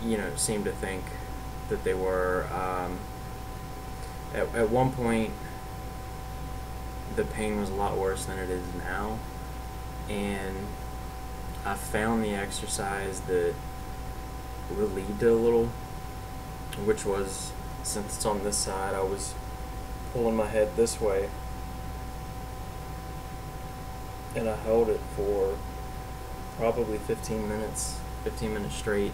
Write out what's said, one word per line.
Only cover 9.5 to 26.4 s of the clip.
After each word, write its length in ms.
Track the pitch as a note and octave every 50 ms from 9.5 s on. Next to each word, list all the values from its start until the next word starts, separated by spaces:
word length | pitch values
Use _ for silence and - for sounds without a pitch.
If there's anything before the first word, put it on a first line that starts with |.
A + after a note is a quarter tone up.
| - - - - - - - - - - - -
and 480 | G#2 G2+ G2+ G2+ G2+ G2 F#2+ F#2+ F#2+ - G2+ G#2 - - - - - - - - - - - - - - - - - - - G2+
I 80 | G2
found 480 | G2 - - - G#2+ G#2+ A2+ A#2 A2+ A2
the 100 | G#2+ G#2
exercise 840 | G2 G2+ G2 - - A2+ G2+ - - G#2 G2 G2 G2 G2 G2 F#2 F#2
that 320 | - - F#2 F2+ F2 E2+ E2+ - - - - - - - - - - - - - - - - - - - - - - - -
relieved 480 | - G#2 G#2 F#2+ G2 F#2+ G2 G#2 G#2
it 60 | A#2 A#2
a 80 | A#2
little, 300 | A2+ A2+ A#2 A#2 A#2 A2+ A#2 A#2 - - - - - - - - - - - - - - - - - - - - - G2+
which 180 | G#2 G#2+ - -
was, 480 | G#2+ G2 G2 F#2+ - - - - - - - - - - - -
since 320 | - - G#2+ G2+ G2+ -
it's 100 | - -
on 200 | A2+ G#2 G2+ G2+
this 100 | G#2 G2+
side, 400 | - - G#2 G2 F#2+ F#2+ G2 G2
I 60 | F#2+
was 320 | F#2+ F#2+ G2+ G2 - - - - - - - - - - - - - - - - - - -
pulling 240 | B2+ A#2 A2+ A2+ A2+
my 100 | G#2+ G#2
head 300 | A2 A2 G#2+ G#2 - A2+
this 240 | A#2 A2+ - -
way, 260 | A2+ G#2 G2 F#2+ G2+ G2+ - - - - - - - - - - - - - - - - - - - - - - - - - - - - - - - - - - - - - - - - - - - - - - - - - - - - - - - - - - - - -
and 140 | B2 A#2 A2
I 80 | G#2+
held 320 | G#2 - A2 A2 A#2 A#2 A2
it 140 | G#2 F2+ - - - -
for 400 | G2+ G2+ G2+ G2+ F#2+ F#2+ G2+ - - - - - - - - - - - - - - - - -